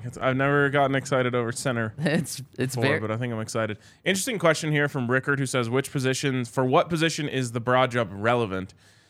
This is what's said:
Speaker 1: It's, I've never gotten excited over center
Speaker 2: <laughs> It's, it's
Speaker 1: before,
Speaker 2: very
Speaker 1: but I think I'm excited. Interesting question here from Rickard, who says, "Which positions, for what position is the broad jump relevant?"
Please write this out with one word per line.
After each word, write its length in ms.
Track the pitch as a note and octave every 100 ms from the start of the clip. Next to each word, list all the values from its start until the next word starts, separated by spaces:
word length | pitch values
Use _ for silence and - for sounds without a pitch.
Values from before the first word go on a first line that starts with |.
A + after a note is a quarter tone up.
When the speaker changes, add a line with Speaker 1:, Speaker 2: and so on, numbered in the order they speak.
| A#2+
Speaker 1:
It's, 120 | -
I've 200 | C3 C3
never 320 | C#3 C#3+ C#3+
gotten 260 | C#3+ C#3 C3+
excited 400 | B2+ C3 B2 B2
over 160 | A#2
center 420 | A#2 C#3+ A#2 A2 A2
Speaker 2:
<laughs> 40 |
It's, 420 | D3+ D3+ C#3+ - C3 -
it's 180 | C3 B2
Speaker 1:
before, 120 | C3
Speaker 2:
very 100 | D3+
Speaker 1:
but 100 | G#2+
I 60 | A2
think 160 | B2
I'm 80 | A2
excited. 360 | A2 A#2 A2 G#2 - - -
Interesting 340 | F#3+ A3 A3+
question 320 | E3+ D3+ D#3+
here 160 | D3+ D3
from 240 | C#3+ A#2+
Rickard, 280 | C3 C3 C#3
who 60 | C3+
says, 240 | C3 A#2
"Which 220 | B2+ C3
positions, 560 | D3 C3 C3 C#3+ B2+ A#2+
for 140 | - B2+
what 240 | C#3+ D#3+
position 380 | E3+ D#3+ D#3 D3
is 220 | C3 B2
the 80 | A#2+
broad 320 | A#2 B2+ B2+
jump 200 | A#2 A2
relevant?" 600 | G2 G#2+ A#2+ A2+ F#2+ F#2 - - _